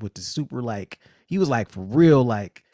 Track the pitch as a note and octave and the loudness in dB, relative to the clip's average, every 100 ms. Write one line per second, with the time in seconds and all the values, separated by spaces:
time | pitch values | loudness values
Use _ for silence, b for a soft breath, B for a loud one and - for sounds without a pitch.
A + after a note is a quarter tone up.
0 | G#2+ - F2 - C#3+ B2+ A#2+ G#2 F#2+ - | -14 -12 -12 -10 -10 -8 -8 -8 -10 -16
1 | b b b F#3 F3+ B2 G2+ - F#2+ B2 | b b b -2 0 0 -4 -8 -4 4
2 | E3+ C#3+ B2 G#2+ G2 - _ | 6 6 4 -2 -8 -14 _